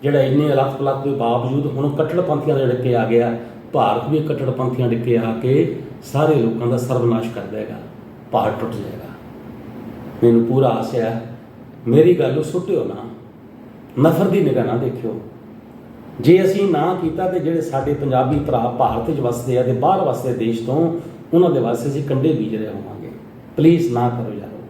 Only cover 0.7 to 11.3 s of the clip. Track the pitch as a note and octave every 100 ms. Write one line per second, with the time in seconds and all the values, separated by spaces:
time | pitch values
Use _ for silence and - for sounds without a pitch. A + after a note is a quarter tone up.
0.7 | - C#3 C3 C#3 B2 A#2 A#2+ B2+ C#3 C#3
1.7 | C3+ C#3+ C#3+ D3+ E3+ F3 D3+ C3+ C3+ B2+
2.7 | B2 B2 A#2 A2 A#2 A#2 A#2 - - -
3.7 | C3+ G#2 A2 C3 D#3 D3+ C3+ C3 B2+ B2+
4.7 | A#2+ A#2+ A2+ B2 A#2 A2+ A2+ B2+ C#3 E3
5.7 | - - - - C3+ D#3 D3 A2+ A2+ A#2+
6.7 | A#2 - A#2+ A#2 A2+ A2 G#2 G2 G#2+ -
7.7 | - - - - - - A2+ G2+ A2 A2+
8.7 | G#2 G2+ - - - - - - - -
9.7 | - - - - - A#2+ A#2 A#2 B2+ C3
10.7 | A2+ - B2+ A2+ A#2 -